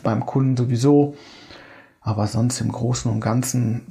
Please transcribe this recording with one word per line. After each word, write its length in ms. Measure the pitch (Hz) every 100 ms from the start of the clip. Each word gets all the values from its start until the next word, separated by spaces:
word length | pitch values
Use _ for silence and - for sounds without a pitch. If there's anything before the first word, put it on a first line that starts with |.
beim 220 | - 113
Kunden 320 | - 139 135 127
sowieso. 600 | 123 120 135 143 143 - - - - - - - - _
Aber 240 | - 104 104
sonst 340 | 113 120 127
im 100 | 117
Großen 380 | 117 120 123 120
und 100 | 110
Ganzen 600 | 110 117 123 123 120 113 -